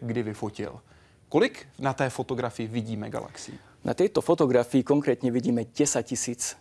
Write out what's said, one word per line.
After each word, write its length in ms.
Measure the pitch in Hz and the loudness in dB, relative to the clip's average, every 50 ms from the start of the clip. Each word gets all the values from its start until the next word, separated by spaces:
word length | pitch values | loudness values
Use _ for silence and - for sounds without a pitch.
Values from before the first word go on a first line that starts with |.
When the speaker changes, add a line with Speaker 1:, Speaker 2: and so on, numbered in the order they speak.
Speaker 1:
kdy 220 | - 120 117 120 113 | -6 -4 -2 -2 -2
vyfotil. 560 | 107 107 - - 107 - - 95 73 - - _ _ _ _ _ _ _ _ _ _ | -4 -4 -6 -8 -8 -6 -8 -10 -10 -10 -14 _ _ _ _ _ _ _ _ _ _
Kolik 380 | - 151 214 262 - - - - _ - | 2 2 2 2 0 -6 -18 -20 _ -4
na 140 | - 139 131 | -2 -2 0
té 160 | - 143 131 | 0 -2 -2
fotografii 580 | - - 131 - 135 117 120 117 - - 117 110 | -2 -4 -6 -4 -4 -4 -4 -6 -4 -6 -8 -4
vidíme 420 | 113 120 110 110 113 104 104 110 | -4 -6 -4 -4 -6 -8 -8 -8
galaxií? 460 | 107 113 107 - - - - - 123 - - - _ _ _ | -8 -8 -10 -10 -14 -16 -16 -16 -16 -18 -20 -20 _ _ _
Speaker 2:
Na 100 | - 117 | -6 0
tejto 260 | - 175 214 - - | 2 2 2 2 0
fotografii 640 | - - 170 170 160 131 123 123 120 - - 135 120 | 4 4 4 4 4 4 6 4 4 4 2 2 4
konkrétne 480 | - 143 147 143 - 123 - - 127 | 4 2 2 4 2 0 0 0 0
vidíme 320 | 117 123 120 - 120 120 113 | 0 0 0 2 0 0 -2
desať 480 | - _ - 147 147 - 131 113 - | -4 _ 0 2 2 2 -2 -2 -2
tisíc 480 | 131 117 - - 120 - - - - - | -4 -4 -4 -6 -6 -6 -6 -8 -8 -10